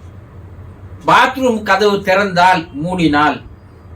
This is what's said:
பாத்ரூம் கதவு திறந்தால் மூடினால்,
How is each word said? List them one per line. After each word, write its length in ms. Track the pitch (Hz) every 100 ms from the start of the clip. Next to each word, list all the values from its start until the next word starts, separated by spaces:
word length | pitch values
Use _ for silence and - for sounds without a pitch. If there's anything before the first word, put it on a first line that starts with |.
| - - - - - - - - - -
பாத்ரூம் 580 | - 226 254 262 254 220
கதவு 340 | - 196 208 202
திறந்தால் 600 | 190 190 202 175 180 180 - 139
மூடினால், 600 | 165 180 160 147 151 120 - - - - -